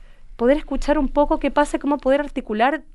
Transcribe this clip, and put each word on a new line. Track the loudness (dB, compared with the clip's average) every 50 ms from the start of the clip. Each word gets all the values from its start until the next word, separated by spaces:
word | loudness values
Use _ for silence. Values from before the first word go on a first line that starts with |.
| -20 -20 -20 -20 -20 -14 -4
poder | 0 2 4 4
escuchar | 2 0 -4 -4 -2 0 0 0 0
un | 0 0
poco | 2 2 2 2 2 0
qué | 0 0
pasa, | 0 0 0 0 -2 -4
cómo | -2 -2 -2
poder | 0 2 2 2 2
articular | 0 -4 -8 -8 -6 -4 -2 0 0 0 0 -2 -6 -12 -20